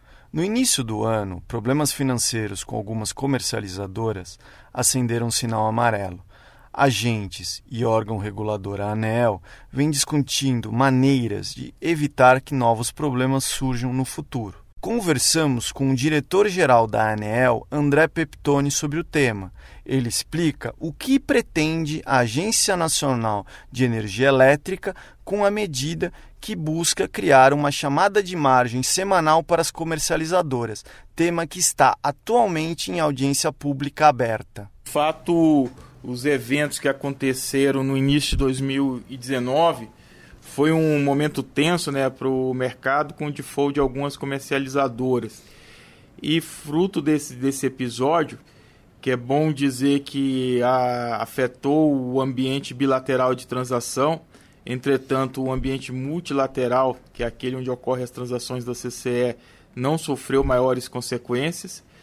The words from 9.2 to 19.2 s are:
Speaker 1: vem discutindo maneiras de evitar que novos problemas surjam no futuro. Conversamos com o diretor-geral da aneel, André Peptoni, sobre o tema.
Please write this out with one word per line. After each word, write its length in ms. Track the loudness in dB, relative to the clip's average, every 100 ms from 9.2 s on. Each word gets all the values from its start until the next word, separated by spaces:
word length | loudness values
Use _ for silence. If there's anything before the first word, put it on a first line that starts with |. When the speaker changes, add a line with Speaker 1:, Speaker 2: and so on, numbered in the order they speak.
| 2 0 -6 -20 -8
Speaker 1:
vem 200 | -2 0
discutindo 840 | 0 0 0 0 -2 0 0 -2
maneiras 800 | 0 2 4 4 2 0 -6 -8
de 200 | -12 -14 -6
evitar 600 | -2 0 -2 6 6 6
que 140 | 2
novos 360 | 0 2 2 -2
problemas 540 | -4 -2 0 0 0
surjam 480 | -2 -4 -4 -2 -2
no 140 | -2 -4
futuro. 500 | -6 -8 -8 -8 -12 -18 -10
Conversamos 880 | -4 -2 0 2 2 2 2 0 -2
com 220 | -2 0
o 20 |
diretor-geral 920 | 2 2 0 2 2 2 2 6 6 4
da 260 | 2 0
aneel, 540 | 0 -2 2 2 2 -2
André 380 | -2 2 4 4
Peptoni, 600 | 0 -6 -4 0 2 2
sobre 280 | -2 -4 -6
o 60 |
tema. 480 | -2 2